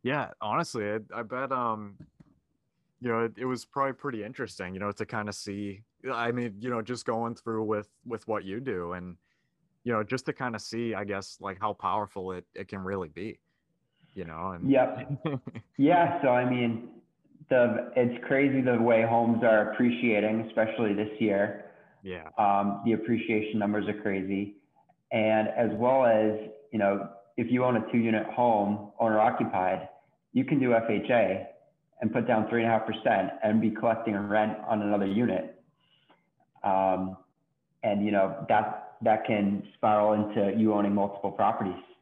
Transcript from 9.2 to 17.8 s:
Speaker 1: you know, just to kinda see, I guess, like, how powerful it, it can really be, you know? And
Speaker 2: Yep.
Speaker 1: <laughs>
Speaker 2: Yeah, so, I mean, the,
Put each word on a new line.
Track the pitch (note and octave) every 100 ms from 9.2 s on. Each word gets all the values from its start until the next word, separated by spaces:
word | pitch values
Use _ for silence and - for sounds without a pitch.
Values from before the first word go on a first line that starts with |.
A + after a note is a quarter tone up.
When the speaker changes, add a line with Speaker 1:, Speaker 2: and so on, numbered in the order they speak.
| _ _ _ _ _ _
Speaker 1:
you | A#2+
know, | A2+
just | G#2 B2+ -
to |
kinda | - B2+ A2
see, | - A#2 A#2
I | G2+
guess, | G#2 G2 G2 -
like, | G2 F#2
how | G#2+
powerful | G2 F#2+ G2+ G2+ G2 F#2
it, | F2+ -
it | - F#2+
can | G2
really | F#2 G2 E2
be, | D#2+ G#2 - _ _ _ _ _ _ _
you | G2
know? | E2 D#2 F#2
And | F2 C3+
Speaker 2:
Yep. | C3 B2+ C3 - C#3+
Speaker 1:
<laughs> | D#3+ C3+ - A#2 _ -
Speaker 2:
Yeah, | C#3+ F3 C#3 -
so, | C3+
I | B2 B2
mean, | B2 A#2+ A2+ - - _ _ _ _ -
the, | B2+ A#2+ -